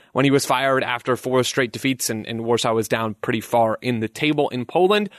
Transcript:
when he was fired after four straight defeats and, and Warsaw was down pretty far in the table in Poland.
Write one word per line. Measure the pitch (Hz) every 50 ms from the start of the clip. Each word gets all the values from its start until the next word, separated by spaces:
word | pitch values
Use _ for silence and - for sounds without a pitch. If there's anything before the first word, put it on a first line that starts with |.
| _ _ -
when | - 135
he | 139
was | 135 139 -
fired | - 139 127 135 135 135 131 117
after | - 123 120 - - 123
four | 113 - 131 127 127 123
straight | - - 139 131 120 -
defeats | 117 - 135 131 127 - -
and, | 113 110 -
and | - 117 113 113
Warsaw | 113 120 113 - 120
was | 113 113 110
down | - 127 113 113 110 104
pretty | - - - 120 113
far | - - - 120 113 110 107 -
in | - 127 123 113
the | 110
table | 107 - - 156 151 151 147 143
in | - - 127 120
Poland. | - - 160 180 185 208 208 214 196 -